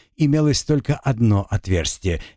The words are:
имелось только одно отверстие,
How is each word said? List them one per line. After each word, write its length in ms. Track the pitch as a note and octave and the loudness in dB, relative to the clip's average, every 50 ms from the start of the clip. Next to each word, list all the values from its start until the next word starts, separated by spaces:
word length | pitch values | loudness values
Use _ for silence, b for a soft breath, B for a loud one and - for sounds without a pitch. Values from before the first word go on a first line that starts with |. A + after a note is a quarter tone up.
| b b _ | b b _
имелось 480 | - D#3+ C#3+ C#3+ D#3 D3+ D3+ C#3 - - | -2 0 2 2 2 2 2 0 0 0
только 320 | - D3+ C#3+ - - D3+ | -2 -2 0 0 -2 -4
одно 500 | - - C#3 B2+ A2 A#2 A2 G#2 G2 G2+ - | -2 -2 -2 0 2 2 2 2 2 0 -2
отверстие, 760 | G#2+ G2+ - F#2+ F#2 E2+ D#2 - - - - F#2+ E2+ D#2 B B B | -4 -6 -2 -2 -2 -2 -2 -4 -8 -6 -4 -4 -4 -4 B B B